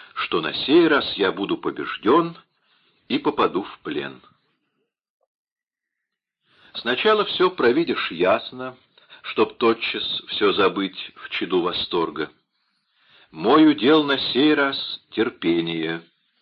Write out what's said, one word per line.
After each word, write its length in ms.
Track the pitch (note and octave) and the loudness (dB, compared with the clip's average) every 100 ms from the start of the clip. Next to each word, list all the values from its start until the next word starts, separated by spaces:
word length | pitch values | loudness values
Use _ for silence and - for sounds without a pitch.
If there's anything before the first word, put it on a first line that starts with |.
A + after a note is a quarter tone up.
| - | -16
что 260 | - - F2+ | -8 -4 -4
на 140 | D#2+ | -4
сей 320 | - - D#3+ E3 | -6 2 4 4
раз 260 | C#3+ A2+ | 2 -2
я 180 | - F#2+ | -2 -2
буду 260 | F2 F#2+ - | 0 -4 -4
побеждён 760 | F2 D2 C#2 - F#2+ D3+ E3+ E3+ _ _ _ _ _ _ - | -6 -8 -8 -6 2 2 2 -6 _ _ _ _ _ _ -6
и 100 | C3+ | -4
попаду 460 | D3+ C#3+ G2 E2 | -2 0 0 -2
в 140 | G2+ - | -8 -12
плен. 420 | - C#2+ C#2 B1+ _ _ _ _ _ _ _ _ _ _ _ _ _ _ _ _ _ _ _ _ _ _ _ _ _ | -10 -8 -8 -12 _ _ _ _ _ _ _ _ _ _ _ _ _ _ _ _ _ _ _ _ _ _ _ _ _
Сначала 500 | - A#2 B2+ G#3+ G#3+ | -10 -4 0 2 2
всё 260 | G3+ - F3+ | 2 2 0
провидишь 600 | F#3 B2 C3 D#3+ A2+ - | 2 2 4 0 -2 -4
ясно, 640 | E2 F2+ A2+ - B2+ B2+ B2+ _ _ _ - | 0 2 2 -2 -12 -14 -14 _ _ _ -18
чтоб 360 | - - G#2+ - | -8 -2 -2 2
тотчас 460 | A#2 A2+ - G#2+ - - - | 0 0 -2 -6 -6 -8 -8
всё 240 | - G#2 | 0 2
забыть 600 | F2+ G2 F2+ F#2+ - - - | 4 2 0 -4 -6 -18 -16
в 140 | - | -10
чаду 320 | - F#2+ F2+ | -8 -2 0
восторга. 680 | F2 D#2+ - F2+ D#2+ D2+ D2+ _ _ _ _ _ _ _ _ _ _ | 0 -4 -4 -2 -2 -4 -10 _ _ _ _ _ _ _ _ _ _
«Мой 360 | D#2+ F#2 D3 D#3 | -4 4 6 6
удел 360 | D3 A#2+ D#3 | 6 4 4
на 140 | C#3+ C3+ | 4 -2
сей 360 | - A#2+ D3+ | -2 2 2
раз 240 | D3 C#3 C3+ - - _ | 4 0 -2 -10 -14 _
терпение», — 920 | - A2+ - F2 E2+ E2 E2 D#2+ E2 - _ _ _ | -2 -2 -2 -2 0 0 -4 -4 -6 -10 _ _ _